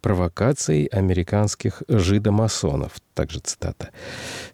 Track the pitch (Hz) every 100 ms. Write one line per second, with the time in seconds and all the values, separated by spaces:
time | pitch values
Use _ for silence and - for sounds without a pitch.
0 | - 92 87 - 113 147 - 110 143 101
1 | 95 90 87 104 104 - 107 - - 113
2 | 90 104 104 104 110 - 92 69 - -
3 | - - - - - - - - - -
4 | - - - - -